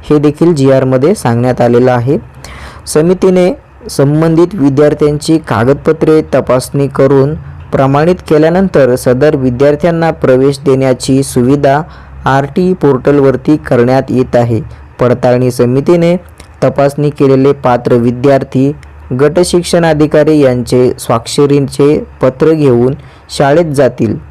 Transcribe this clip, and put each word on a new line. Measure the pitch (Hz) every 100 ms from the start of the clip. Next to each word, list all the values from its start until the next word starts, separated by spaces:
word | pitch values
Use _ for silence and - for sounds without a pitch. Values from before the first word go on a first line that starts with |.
| -
हे | 151
देखील | 147 143 170
जीआरमध्ये | 156 135 135 131 127 160
सांगण्यात | 220 123 117 123 120
आलेलं | 120 120 127
आहे. | 123 120 180 - - - - - - -
समितीने | 156 170 185 190 185 180 - - - -
संबंधित | - 139 151 160 160 175
विद्यार्थ्यांची | 208 139 135 147 147 147 147 - 160
कागदपत्रे | - 113 120 139 - 156 156 156 156
तपासणी | 135 - 127 - 139 139
करून | 139 135 139 139 160 - - -
प्रमाणित | - 135 143 160 180
केल्यानंतर | - 151 156 175 196 175 127
सदर | 127 135 127 151 151
विद्यार्थ्यांना | 131 123 139 147 175 165 165
प्रवेश | 156 - 127 139 139
देण्याची | 139 135 131 123 - 135
सुविधा | 135 131 123 143 139 143 165 - - -
आरटी | - 135 139 156 180
पोर्टलवरती | 185 143 127 123 143 135 127 139 151
करण्यात | - 127 120 135 131
येत | 120 127 120
आहे. | 120 110 - - - -
पडताळणी | 123 123 127 123 127
समितीने | 123 120 131 139 175 170 180 - - - -
तपासणी | 135 139 139 139 147
केलेले | 139 139 135 135
पात्र | 139 127 123 139
विद्यार्थी | 123 120 123 139 135 131 131 139 147 - - - 127
गट | 147 175
शिक्षण | 180 175 175 175
अधिकारी | 165 151 151 151 147 156
यांचे | 131 123 120 127 123 -
स्वाक्षरींचे | - 117 113 - 143 143 139 - 143 151 - -
पत्र | 131 127 160
घेऊन | 160 143 120 123 143 - - - -
शाळेत | 143 151
जातील. | 170 139 123 - 117 - -